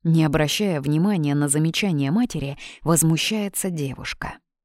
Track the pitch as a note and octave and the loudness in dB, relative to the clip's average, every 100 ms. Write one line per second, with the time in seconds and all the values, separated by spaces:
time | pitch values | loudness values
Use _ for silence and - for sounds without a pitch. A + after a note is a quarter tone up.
0 | E3 D#3+ D#3 D3+ D3 - G#3 D3+ C#3 D3+ | 2 4 4 4 2 0 0 0 0 2
1 | G3 G3 D3 C#3+ D3 D3+ D#3+ - G#3 D3+ | 2 2 0 0 0 2 0 0 -2 0
2 | C3+ G3+ B3 D#3 C#3 C#3 - - D3+ E3 | 0 0 -2 -4 -8 -10 -16 -6 0 2
3 | D#3+ D#3+ - G#3+ G3+ - G3 E3 C3+ - | 4 2 0 -2 -4 -4 -6 -4 -6 -8
4 | - - - - _ _ | -10 -10 -10 -12 _ _